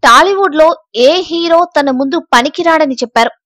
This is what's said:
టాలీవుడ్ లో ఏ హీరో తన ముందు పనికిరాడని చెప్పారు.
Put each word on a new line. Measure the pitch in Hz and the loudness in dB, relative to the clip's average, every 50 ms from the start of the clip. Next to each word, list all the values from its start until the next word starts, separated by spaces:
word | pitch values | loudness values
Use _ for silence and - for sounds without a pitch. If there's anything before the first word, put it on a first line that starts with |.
| - | 2
టాలీవుడ్ | 262 233 254 320 381 403 381 392 381 285 | 4 4 4 4 2 0 -2 -2 -2 0
లో | 311 311 320 339 - _ _ _ | 2 2 2 0 -2 _ _ _
ఏ | 214 240 262 320 370 | 0 2 2 2 0
హీరో | 370 - 311 339 339 339 330 330 349 349 _ 302 | -4 -6 -6 -6 -2 0 2 0 0 0 _ -2
తన | 285 277 | -2 -2
ముందు | 262 254 277 277 269 339 269 _ - | -2 -2 -4 -4 -4 -6 -4 _ -2
పనికిరాడని | 240 240 294 - - 349 339 330 320 311 285 262 | 0 0 -2 -4 -4 -2 0 0 0 0 -2 -2
చెప్పారు. | 233 - 233 _ 233 226 240 - _ _ | -6 -8 -4 _ -2 -2 -2 -4 _ _